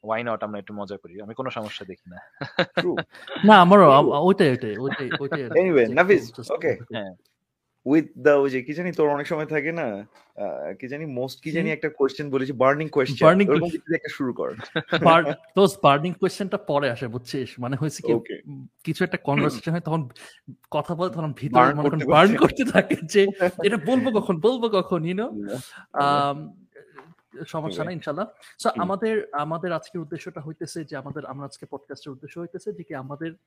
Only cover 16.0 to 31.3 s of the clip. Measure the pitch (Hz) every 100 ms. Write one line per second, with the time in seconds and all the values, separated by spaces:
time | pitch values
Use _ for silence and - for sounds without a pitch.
16 | 170 170 185 - 196 196 - 143 139 117
17 | 123 120 123 147 127 - 123 135 156 -
18 | - 117 - 101 - 139 131 _ - 156
19 | 180 175 - 143 151 127 - 170 165 160
20 | 131 - - _ - - _ 151 143 165
21 | 180 - 156 131 - 123 127 143 147 156
22 | 131 147 190 226 - - 247 214 - -
23 | 156 208 196 196 180 - 180 220 156 254
24 | 254 214 - 175 208 254 226 196 185 175
25 | 160 185 - - 101 123 - - - -
26 | 143 143 143 143 156 - _ - _ -
27 | 165 _ _ - 165 165 156 165 156 175
28 | - 151 208 _ - _ 233 - 180 196
29 | 220 220 - 143 147 165 180 160 - 180
30 | 151 170 185 170 151 156 160 175 151 143
31 | 135 139 -